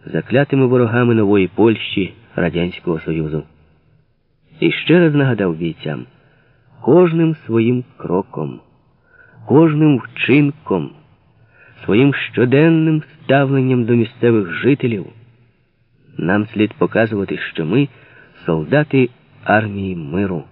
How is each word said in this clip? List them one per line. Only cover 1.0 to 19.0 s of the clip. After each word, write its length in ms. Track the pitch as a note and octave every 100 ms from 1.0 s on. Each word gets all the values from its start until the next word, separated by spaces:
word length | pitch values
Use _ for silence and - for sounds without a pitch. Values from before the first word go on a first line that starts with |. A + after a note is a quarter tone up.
| A#2+
нової 340 | A#2 G2+ G#2 F2+
Польщі, 640 | - A2 A2 - - F2+ - _ -
Радянського 640 | F2 E2+ F2 - - E2
Союзу. 420 | E2 D#2+ D#2 D2+ - _ _ _ _ _ _ _ _ _ _ -
І 100 | E3
ще 300 | - - E3+
раз 140 | E3+
нагадав 420 | D3 C3+ A2+ F#2+ D#2+
бійцям: 500 | E2+ D#2 D#2 C#2 A#1+ _ _ _ _ _ _ _
кожним 520 | - D#3 F3+ D#3+ D#3+ D#3 -
своїм 380 | A2+ A2+ B2 B2 _
кроком, 640 | - F2+ - - D2+ B1 _ _ _ _ _ _ _ _ -
кожним 520 | B2+ E3 D3+ D#3 C3+
вчинком, 920 | - - - C3+ D3 C#3 - F#2+ C#2 - _ _ _ _ _ _ - -
своїм 300 | - G2+ C#3
щоденним 880 | C3+ - - B2 C3+ E3 E3 D#3+ D#3
ставленням 840 | D#3 - - C3+ C3+ C3+ B2+ B2+
до 100 | A2+
місцевих 580 | A#2+ A2+ - A#2+ A2+ F#2
жителів 540 | - A2+ C#3+ B2+ G#2+ D#2+ - _ _ _ _ _ _ _ _ _ -
нам 280 | D#2+ G2+ G#2+
слід 280 | - G#2
показувати, 640 | - F2 - A2 G#2+ G2 -
що 260 | - - D#2
ми 220 | B2 C#3 - _ - - _ -
солдати 640 | D#2+ D2+ C3+ D3+ C3+